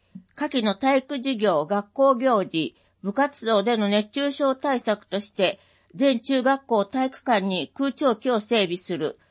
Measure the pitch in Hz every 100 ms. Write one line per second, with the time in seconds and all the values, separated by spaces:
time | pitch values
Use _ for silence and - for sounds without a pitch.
0 | _ - _ - 302 269 214 196 269 269
1 | 269 285 254 226 214 156 156 202 202 -
2 | 269 247 262 220 170 165 151 - _ _
3 | 190 262 277 - 226 214 202 226 202 208
4 | 208 285 285 269 277 262 294 254 240 208
5 | - 196 - - 175 - _ _ _ 165
6 | 277 247 - 269 240 269 - 226 196 262
7 | 262 - - 214 196 185 - - 277 -
8 | 285 220 262 226 214 233 185 180 - 170
9 | 151 - _